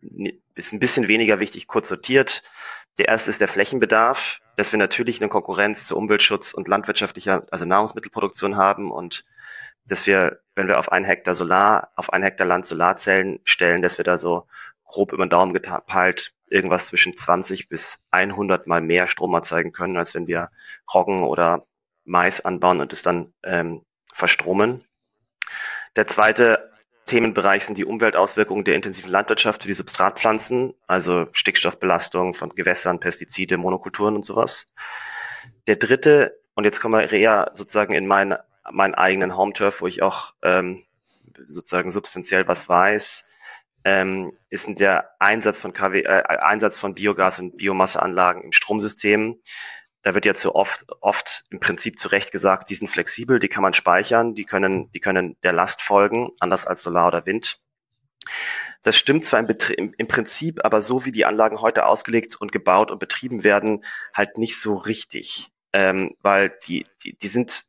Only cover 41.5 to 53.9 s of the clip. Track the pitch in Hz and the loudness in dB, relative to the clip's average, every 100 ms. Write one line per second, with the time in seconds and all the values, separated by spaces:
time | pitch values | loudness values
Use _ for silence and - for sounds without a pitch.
41.5 | 82 - 90 92 98 - 92 87 95 90 | -14 -6 -4 -2 -6 -8 -10 -2 0 0
42.5 | 90 - 87 95 107 - - - _ - | -2 2 4 4 2 2 0 -2 _ -20
43.5 | - _ _ 95 98 95 95 87 - _ | -20 _ _ 0 0 0 -4 -8 -12 _
44.5 | 101 - 95 98 90 - - 101 110 107 | -10 -6 0 2 2 -2 0 2 2 0
45.5 | - 98 - 98 95 - 95 - - 90 | -2 -6 -4 0 0 2 2 2 2 2
46.5 | 107 104 - 101 90 104 95 92 90 90 | 2 0 -2 -8 -4 -2 2 0 0 -8
47.5 | - 98 95 92 - 92 90 90 90 - | -6 -2 0 2 0 0 2 2 0 0
48.5 | - - 107 104 - 104 107 110 117 - | -2 0 -2 -4 -2 2 2 0 -6 -16
49.5 | - - - - _ - 98 104 95 - | -18 -16 -18 -20 _ -2 0 0 0 0
50.5 | - 101 - - - 101 - - - - | 2 0 -2 -12 -4 -2 0 -2 -6 -8
51.5 | 95 - 87 113 - 98 101 - 95 98 | -6 -4 -4 -6 -8 -2 -2 -2 0 2
52.5 | 95 - 98 104 - 87 - 117 120 98 | 2 -2 -10 -6 -4 -4 -4 0 2 2
53.5 | - 95 - 90 | 0 2 2 4